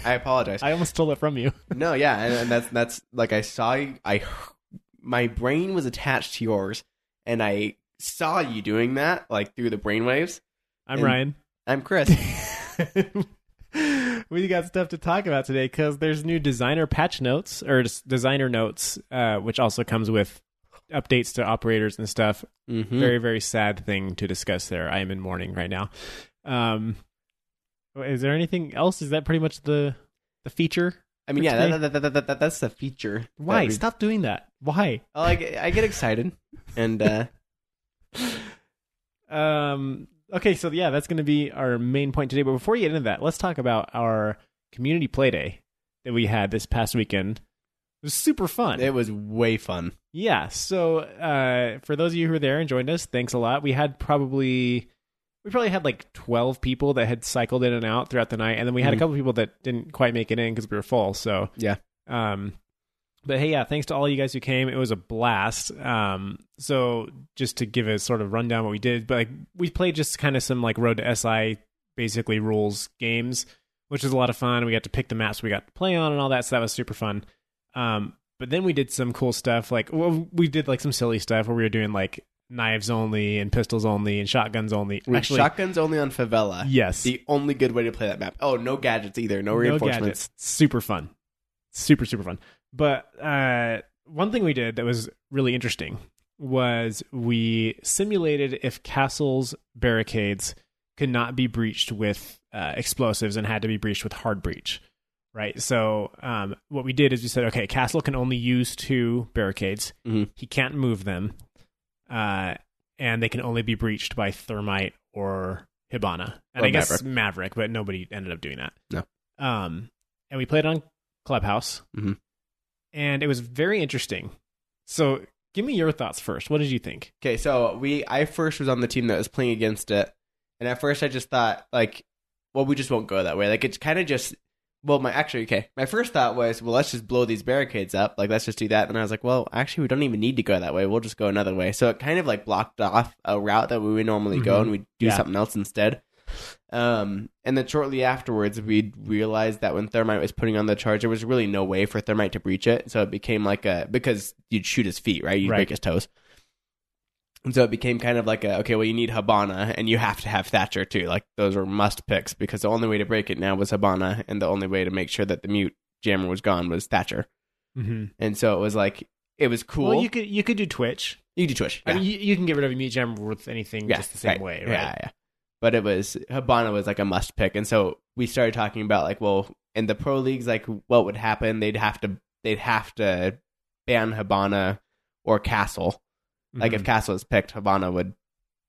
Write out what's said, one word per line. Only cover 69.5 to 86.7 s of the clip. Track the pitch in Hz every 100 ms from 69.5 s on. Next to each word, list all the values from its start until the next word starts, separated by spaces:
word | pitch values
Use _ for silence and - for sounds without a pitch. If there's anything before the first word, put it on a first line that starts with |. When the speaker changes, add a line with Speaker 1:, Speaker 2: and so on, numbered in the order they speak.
| 180
Speaker 2:
we | 175
played | - 180 156
just | 151 -
kinda | 147 135
some, | - 127
like, | 117 110
Road | 117 110
to | 120
S | 117
I | 117 110 110 107 _ _ _ -
basically | 117 110 113 110
rules | 107 107 104 101 - -
games, | 117 117 120 120 - - _ _ -
which | 143
was | 135
a | 131
lot | 123
of | 117
fun. | 123 120
We | 120
got | 113
to | -
pick | - -
the | 113
maps | 110 104
we | 113
got | 101 -
to |
play | - 190 170
on | 156
and | 143
all | 139
that, | 127
so | 120
that | 127
was | 117
super | - 123
fun. | 110 110 101 - _ _ _ _
Um, | 127 120 107 101 - _ -
but | 127
then | 156
we | 185
did | 139 135
some | - 123
cool | 117 127
stuff. | 117 - 117 107
Like, | 120 110
well, | 160 170 160 165
we | 170 165
did, | 151 143
like, | 127
some | 147
silly | 135 120 113
stuff | - 110 107
where | 117
we |
were | 110
doing, | 110 107
like, | 104 95 - - _ -
knives | 123 113 110 104
only | 113 110 107 104 104
and | 101
pistols | 123 107 113
only | 110 104 104 101
and | 101
shotguns | 127 110 113 110
only. | 107 101 101 -
Speaker 1:
We | 120
Speaker 2:
Actually, | 110 135
Speaker 1:
shotguns | 143 - 190 175
only | 156 156
on | 143
Favela. | 127 120 113 104 90
Speaker 2:
Yes. | 123